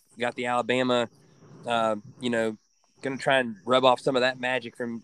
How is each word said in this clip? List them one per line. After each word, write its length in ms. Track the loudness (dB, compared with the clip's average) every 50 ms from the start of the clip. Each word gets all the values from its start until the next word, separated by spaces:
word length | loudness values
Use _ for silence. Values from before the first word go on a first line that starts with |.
| _ _ _ -4
Got 160 | -4 -4 -4
the 100 | -4 -4
Alabama, 640 | -2 0 0 0 0 0 0 2 2 2 2 0 -2 _ _ _ _ -20 _ -20 -20 -20 -14 -6
uh, 300 | -2 0 0 2 0 0 -2 -6 -16 -18 -8
you 80 | -6 -2
know, 280 | 0 0 0 -2 -4 -6 _ _ _ _ _ _ _ _
gonna 160 | -8 -8 -8 -4
try 220 | 0 2 2 2
and 160 | 2 0 -4 -10 -4
rub 180 | 0 2 4 6
off 160 | 6 4 4
some 160 | 2 0 0
of 60 | 2
that 180 | 2 0 -2 -2
magic 380 | -4 -4 -4 -4 -6 -8 -10 -8
from, 240 | -8 -6 -6 -8